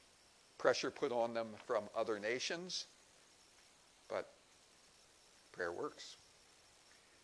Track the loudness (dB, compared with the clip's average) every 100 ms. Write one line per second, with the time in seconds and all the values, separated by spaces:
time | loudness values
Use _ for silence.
0 | -20 -20 -20 -20 -20 2 4 4 2 0
1 | 2 4 2 2 -2 -6 0 0 2 0
2 | 0 2 2 0 0 -2 -4 -6 -8 -14
3 | -20 -20 -20 -20 -20 -20 -20 -20 -20 -20
4 | -6 -6 -6 -12 -20 -20 -20 -20 -20 -20
5 | -20 -20 -20 -20 -14 -6 -4 -4 -6 -10
6 | -14 -16 -20 -20 -20 -20 -20 -20 -20 -20
7 | -20 -20